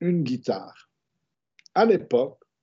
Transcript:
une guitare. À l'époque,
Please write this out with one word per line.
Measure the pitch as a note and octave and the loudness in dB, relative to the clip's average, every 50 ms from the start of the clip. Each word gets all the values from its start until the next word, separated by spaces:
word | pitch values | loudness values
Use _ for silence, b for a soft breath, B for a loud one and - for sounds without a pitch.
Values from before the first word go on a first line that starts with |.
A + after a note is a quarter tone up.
une | E3+ F3 F3 E3+ D3 | -4 -2 -2 -2 -2
guitare. | B2 B2+ - - - G2+ F#2+ F#2 F2+ - - _ _ _ _ _ _ _ _ _ _ _ _ _ _ _ _ _ _ _ | -4 -6 -4 -4 -6 -6 -6 -10 -14 -20 -20 _ _ _ _ _ _ _ _ _ _ _ _ _ _ _ _ _ _ _
À | F3+ A3+ | 2 4
l'époque, | A3+ G3 - - - B2 A#2+ C3 - - _ _ _ _ _ | 4 4 2 0 0 0 0 0 -2 -6 _ _ _ _ _